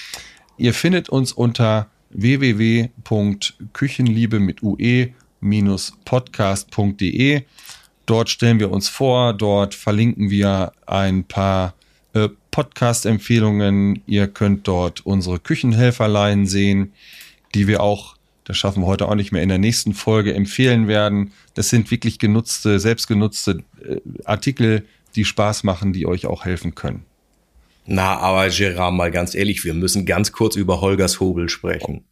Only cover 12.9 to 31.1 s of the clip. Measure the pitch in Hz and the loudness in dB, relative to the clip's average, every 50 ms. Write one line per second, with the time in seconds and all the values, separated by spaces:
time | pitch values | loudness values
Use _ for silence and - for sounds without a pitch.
12.9 | 117 - - 104 113 104 - - 120 117 110 107 104 104 104 101 98 98 98 101 | 0 0 0 0 0 0 0 2 2 2 4 2 2 2 2 2 2 2 2 2
13.9 | 101 101 - - 104 101 101 98 101 - 107 104 101 98 - - 92 90 90 87 | 0 -2 -4 -2 0 0 0 0 0 0 2 2 2 2 0 -2 0 0 0 -2
14.9 | 82 - - - 98 98 87 92 90 87 - - 165 160 - 127 113 110 123 123 | -4 -6 -4 -2 -2 0 0 -2 -4 -4 -4 -4 -4 -2 0 2 2 4 4 2
15.9 | 120 - 113 107 104 104 101 104 104 101 101 95 95 98 101 101 98 98 98 98 | 2 2 0 2 2 2 2 2 2 2 2 2 2 2 2 2 2 0 -2 -4
16.9 | - _ - - - - - - _ _ _ _ - 104 101 98 107 95 - 104 | -6 _ -20 -20 -20 -20 -20 -20 _ _ _ _ 0 0 2 4 4 2 2 2
17.9 | 104 104 - - - _ _ _ _ _ _ - 98 - - 101 98 98 90 87 | 0 -2 -4 -16 -20 _ _ _ _ _ _ -8 -6 -4 -2 -2 -2 0 0 0
18.9 | 98 98 98 87 107 104 101 98 - 87 78 95 95 92 98 110 117 - - 113 | 0 0 0 0 0 -2 -2 -2 -2 0 0 2 2 2 2 2 0 0 -2 -4
19.9 | 101 - - - 110 110 104 104 - 101 101 101 - - 131 127 123 117 113 104 | -4 -2 0 0 2 2 2 0 0 0 -2 -2 0 0 2 4 4 4 4 2
20.9 | 107 104 104 104 101 101 101 101 - _ _ _ - - 110 - - 117 107 - | 2 2 2 2 2 0 -2 -4 -6 _ _ _ -6 -4 -2 2 2 2 2 2
21.9 | - - - 117 - - - 107 104 113 113 - - - - 107 104 98 95 110 | -2 -2 -2 -4 -4 0 0 2 2 2 0 -2 -6 -4 0 0 2 2 2 0
22.9 | 113 113 - - 113 104 107 104 - - - - 95 82 - _ _ - - - | 0 -2 -2 -2 0 0 0 0 -2 -4 -4 -4 -4 -4 -6 _ _ -18 -12 -10
23.9 | - - - - - - - - 107 104 - 143 135 - 123 113 110 107 98 - | -10 -10 -10 -12 -16 -12 -4 -4 -4 -2 -2 -4 -2 0 2 2 2 0 -2 -6
24.9 | _ _ _ _ - - 107 - - - 104 104 107 - - 101 92 87 98 98 | _ _ _ _ -4 -2 -2 -2 0 0 0 0 0 -2 -2 -2 -2 0 -2 -2
25.9 | 92 95 80 85 90 95 - - 85 85 - 90 92 87 - 87 82 - - 69 | -2 -2 -2 -2 -2 -4 -4 -6 -6 -6 -4 -6 -6 -6 -6 -8 -10 -8 -8 -8
26.9 | - - - _ _ _ _ _ _ _ _ _ _ _ _ _ _ _ - - | -8 -10 -14 _ _ _ _ _ _ _ _ _ _ _ _ _ _ _ -8 -4
27.9 | 98 92 92 95 95 - - 92 95 95 95 98 90 87 101 98 87 87 90 90 | -2 0 0 0 0 0 0 0 2 2 2 0 0 0 0 -2 0 -2 -2 0
28.9 | 90 90 87 87 82 87 87 87 - 90 101 104 98 - - 87 80 82 90 90 | 0 0 0 0 0 -2 -4 -4 -2 -2 -2 -2 -2 -4 -4 -4 -4 -2 -2 -2
29.9 | - 101 92 95 90 87 104 - - - 113 110 - 101 98 90 92 85 95 95 | -2 -2 0 0 0 0 0 -2 0 0 0 0 0 0 0 0 0 0 2 0
30.9 | 98 95 95 90 | 2 2 0 0